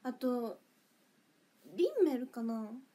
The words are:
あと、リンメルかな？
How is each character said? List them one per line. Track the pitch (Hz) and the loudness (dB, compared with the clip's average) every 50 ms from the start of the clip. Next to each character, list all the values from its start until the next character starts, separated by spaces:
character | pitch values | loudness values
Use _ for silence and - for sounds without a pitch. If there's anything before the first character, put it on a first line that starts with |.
あ | _ 262 247 | _ -6 -6
と、 | - - 254 247 247 233 202 - - _ _ _ _ _ _ _ _ _ _ _ _ _ _ _ _ _ _ _ _ _ - 175 | -2 -2 0 0 0 -2 -4 -6 -10 _ _ _ _ _ _ _ _ _ _ _ _ _ _ _ _ _ _ _ _ _ -16 0
リ | 196 349 - 622 539 | 2 2 2 4 4
ン | 392 | 4
メ | 311 269 240 | 4 4 0
ル | 254 | -4
か | 262 - 240 | -6 -6 -6
な？ | 226 226 226 226 220 208 226 254 262 _ _ | -4 -4 -4 -4 -6 -8 -10 -14 -16 _ _